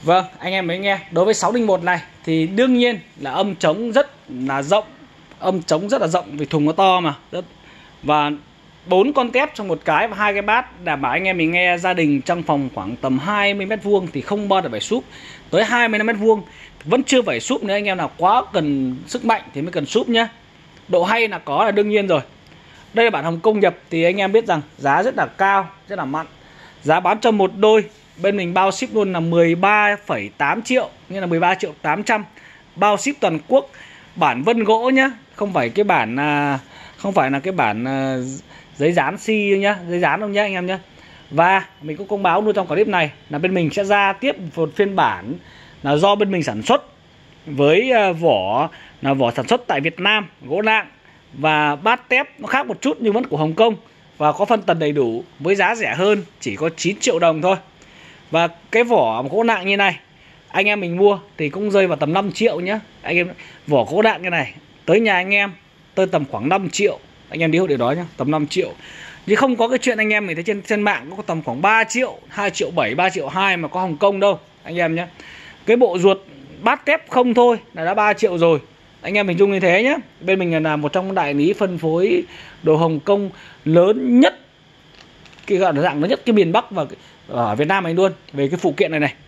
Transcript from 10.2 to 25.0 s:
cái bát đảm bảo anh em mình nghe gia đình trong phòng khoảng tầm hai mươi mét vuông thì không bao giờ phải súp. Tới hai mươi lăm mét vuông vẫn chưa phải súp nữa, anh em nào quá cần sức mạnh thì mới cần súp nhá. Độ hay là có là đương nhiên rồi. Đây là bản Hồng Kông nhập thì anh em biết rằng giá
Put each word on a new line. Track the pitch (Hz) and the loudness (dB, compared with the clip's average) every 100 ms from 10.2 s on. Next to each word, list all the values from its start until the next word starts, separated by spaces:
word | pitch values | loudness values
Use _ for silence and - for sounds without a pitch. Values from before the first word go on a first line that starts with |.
| 208 | -2
cái | 202 | -2
bát | 202 226 247 - | 0 -2 -2 -10
đảm | 175 147 | -6 -4
bảo | 131 | -2
anh | 143 | -2
em | 190 180 | -2 -2
mình | 160 | 0
nghe | 175 180 175 | 2 0 0
gia | 185 | -2
đình | 180 160 143 | 0 2 0
trong | 131 170 | -2 -4
phòng | 165 147 135 | 0 -2 -2
khoảng | - 95 120 | -6 -10 -6
tầm | 135 131 | -2 -2
hai | 156 208 202 | -2 -2 0
mươi | 202 190 | -2 -6
mét | 214 | -6
vuông | 202 202 175 | 0 0 0
thì | 139 | -8
không | - 208 202 | -6 -6 0
bao | 190 | 0
giờ | 170 | 0
phải | 170 | -6
súp. | - 233 - - - - - | -4 -4 -6 -20 -20 -20 -2
Tới | 175 | 0
hai | 214 240 240 | 2 2 0
mươi | 214 | 0
lăm | 220 | -2
mét | 220 | 0
vuông | 214 220 - - - - | 2 2 -2 -20 -20 -18
vẫn | 147 233 | -2 0
chưa | - 254 | 2 2
phải | 208 120 | 2 -4
súp | - 254 | -4 -4
nữa, | 202 | -2
anh | 202 | -2
em | 202 185 | -2 -4
nào | 170 - | -4 0
quá | 175 220 - | 4 4 2
cần | 196 151 139 131 127 - | -2 0 0 -2 -6 -8
sức | 247 | -6
mạnh | 226 214 - | 0 0 -2
thì | 139 | -8
mới | 160 | -6
cần | 175 143 | -4 -2
súp | 220 254 | -2 0
nhá. | 226 226 - - - - - - | 0 0 -6 -20 -20 -20 -20 -2
Độ | - | 0
hay | 185 226 226 | 2 0 0
là | 180 | -4
có | - 143 | -4 0
là | 220 | 2
đương | 208 208 | 2 2
nhiên | 208 196 | 0 2
rồi. | 160 - - - - - - - | 0 -2 -18 -20 -20 -20 -20 -6
Đây | 220 | 2
là | 233 | 2
bản | 175 | 2
Hồng | 151 170 | -4 -2
Kông | 220 214 | 0 2
nhập | 190 165 - | 2 0 -8
thì | 165 | 0
anh | 170 196 | 0 2
em | 196 | 2
biết | 214 226 | 0 2
rằng | 165 143 - | -4 -4 -6
giá | 139 147 | 0 0